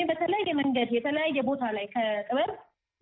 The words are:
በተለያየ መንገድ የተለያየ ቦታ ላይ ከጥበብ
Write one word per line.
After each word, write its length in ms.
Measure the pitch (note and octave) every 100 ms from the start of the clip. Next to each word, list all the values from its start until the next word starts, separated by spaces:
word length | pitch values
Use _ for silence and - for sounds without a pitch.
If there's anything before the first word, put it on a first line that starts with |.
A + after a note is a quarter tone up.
| E4
በተለያየ 440 | D#4+ E4+ G4+ F#4
መንገድ 360 | D4 C#4 B3+ A#3
የተለያየ 480 | A#3 C#4+ D4 D#4+ C#4
ቦታ 220 | A#3+ C#4 A#3+
ላይ 160 | G#3+ G3+
ከጥበብ 640 | B3 A3 G#3 G3+ B3+ F4+ G#4 - _ _ _